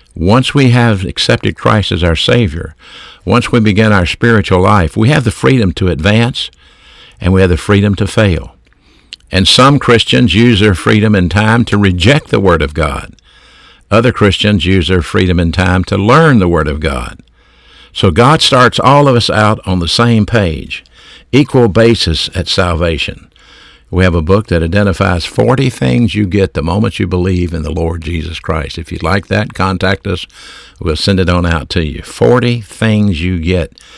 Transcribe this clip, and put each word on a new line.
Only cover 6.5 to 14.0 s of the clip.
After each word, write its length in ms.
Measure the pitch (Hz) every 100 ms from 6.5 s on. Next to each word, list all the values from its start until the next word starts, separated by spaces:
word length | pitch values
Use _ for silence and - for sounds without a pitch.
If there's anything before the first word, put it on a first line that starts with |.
| _ _ _ _ - - -
and 120 | 87
we 80 | 95
have 100 | 92
the 60 | 82
freedom 400 | - 101 101 98
to 100 | 101
fail. 480 | - 104 78 65 _ _ _ _ _ - - -
And 160 | 95 95
some 320 | - 131 143
Christians 540 | - 117 - 127 123
use 260 | 98 120 104
their 140 | 107
freedom 420 | 87 113 110 107 104
and 140 | 87
time 340 | 95 110 117
to 140 | 117 104
reject 500 | 101 90 95 143 -
the 120 | 110
Word 220 | 98 82
of 120 | 73
God. 420 | 78 76 65 - - _ _ _ - - _ -
Other 220 | 107